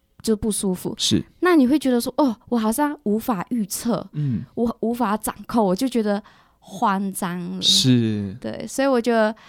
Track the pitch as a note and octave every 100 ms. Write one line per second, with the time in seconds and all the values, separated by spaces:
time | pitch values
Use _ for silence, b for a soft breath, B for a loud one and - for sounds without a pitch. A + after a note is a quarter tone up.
0 | _ _ - G#3+ A3+ G3 F#3+ F3+ - -
1 | - F#2+ - - F4+ E4 B3 D4+ C4 A#3+
2 | B3 - C#4 G#3+ - A#3+ A3 A3+ D4 -
3 | G3+ G#3+ B3+ F3+ - A#3+ F#3 - A#3 F3+
4 | - D3+ C#3+ G#2 - - A#3 - A3 A#3+
5 | G#3+ A3 - - G#3 A#3 G3 F#3 C4 A#3
6 | G#3 G3+ - b b b - - A3 G3
7 | G3 F#3 F3+ F3+ F3 F#3 F#3 - C3 B2
8 | A2+ G#2 G2 A2+ A2 - A3+ - C#4 B3
9 | A#3+ A3+ G#3+ A3